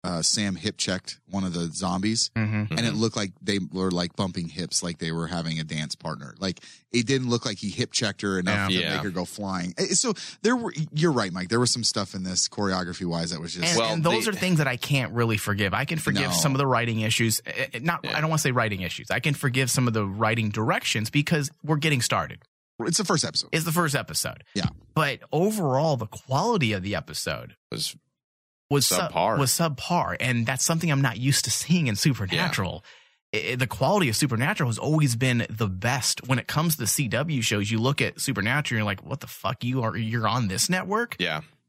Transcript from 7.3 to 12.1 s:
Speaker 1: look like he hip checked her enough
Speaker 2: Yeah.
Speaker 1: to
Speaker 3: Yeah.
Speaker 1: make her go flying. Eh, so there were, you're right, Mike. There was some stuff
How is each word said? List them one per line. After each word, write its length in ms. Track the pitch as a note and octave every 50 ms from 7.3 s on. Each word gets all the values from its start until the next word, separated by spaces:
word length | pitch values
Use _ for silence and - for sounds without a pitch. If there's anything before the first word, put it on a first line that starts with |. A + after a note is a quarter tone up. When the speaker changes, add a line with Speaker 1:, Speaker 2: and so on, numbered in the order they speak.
Speaker 1:
look 160 | A#2+ A#2 -
like 100 | B2+ G#2
he 140 | F2+ - G2+
hip 200 | F2+ - B2 -
checked 300 | - - - G#2 F#2+ -
her 180 | - G2+ F#2+ F#2
enough 300 | F2+ F#2 G#2 G#2 G2 G2
Speaker 2:
Yeah. 100 | F#2 F2+
Speaker 1:
to 40 | E2+
Speaker 3:
Yeah. 100 | D#2 D2+
Speaker 1:
make 80 | D2 D2
her 40 | G2+
go 140 | F2 F#2 F2+
flying. 480 | - - - G#2 F#2+ F#2+ F#2 F2 F2+ F2+ -
Eh, 160 | F#3+ - -
so 180 | - - A#3 G3 - - - - - -
there 140 | G#3+ B3
were, 180 | B3 A#3 G3 - - D#3+ - -
you're 180 | D3+ D#3 E3+
right, 220 | D3 A#2+ G#2 F#2+ E2+
Mike. 160 | F#2 F2+ F2
There 100 | A2+ A#2
was 120 | B2 A#2+
some 140 | - B2 A2
stuff 300 | - - A2 G2+ -